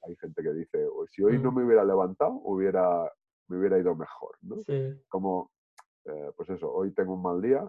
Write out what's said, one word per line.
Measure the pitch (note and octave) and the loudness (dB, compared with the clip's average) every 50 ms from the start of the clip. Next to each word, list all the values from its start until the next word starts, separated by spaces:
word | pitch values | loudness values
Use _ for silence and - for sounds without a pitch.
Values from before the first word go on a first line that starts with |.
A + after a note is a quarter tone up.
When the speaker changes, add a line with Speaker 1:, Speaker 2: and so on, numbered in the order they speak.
| - | -18
Speaker 1:
hay | E2+ E2+ | -16 -14
gente | - E2+ D#2+ D#2 E2 | -14 -14 -10 -8 -6
que | D#2 D#2 | -4 -4
dice, | D2+ E2 E2 - - - - | -4 -4 -6 -4 -4 -2 -2
"O | F2 - - E2 | -2 -4 -6 -8
si | - _ F#2+ | -8 _ 2
hoy | G2 G#2+ A#2+ C3+ | 4 4 4 4
no | C3+ B2+ | 2 2
Speaker 2:
Mm. | B2+ | 2
Speaker 1:
me | B2+ B2 | 2 4
hubiera | A#2+ A2+ G#2+ G2 | 6 6 6 6
levantado, | G2 F#2+ F#2+ F#2 F#2 F#2+ - C#3+ - - - - | 6 4 2 2 0 0 0 0 0 -2 -4 -4
hubiera, | G2+ G2 F#2 F#2+ G2 F#2 F#2 F#2 F2+ F2 E2+ E2 - - _ _ _ _ _ _ - | -4 -2 0 0 2 2 4 4 4 2 2 -2 -4 -8 _ _ _ _ _ _ -8
me | F2+ F#2 | -2 0
hubiera | G2 G2 G2 F#2 | 2 4 4 4
ido | E2+ F2+ E2 | 4 2 0
mejor", | D#2 D#2 - - - - - - _ | -2 -4 -10 -12 -14 -16 -16 -16 _
¿no? | - F2+ - G#3+ | -14 -12 -10 -10
Speaker 2:
Sí. | G#3+ - C#3+ C3+ C3+ C3+ C#3 C#3 _ _ | -6 -4 -4 -4 -4 -6 -8 -12 _ _
Speaker 1:
Como, | - F#2+ F#2+ F#2+ F#2 F#2 - - _ _ _ _ _ - - _ _ _ - | -6 -4 -2 -2 -2 -2 -4 -8 _ _ _ _ _ -20 -20 _ _ _ -12
eh, | - D2+ D2+ D2 C#2+ - | -12 -10 -10 -10 -10 -12
pues | - - F#2 | -12 -10 -10
eso, | F#2 D#2+ E2 C#2 | -8 -6 -6 -4
hoy | D2 F#2 F#2+ G2 - | -4 -2 -2 -2 -2
tengo | - F#2+ F#2 F#2+ | -2 -2 -2 -4
un | F#2 | -4
mal | F2+ F2+ F2 F2+ | -4 -2 -2 0
día | G2+ B2 C3 - - | 0 2 0 0 0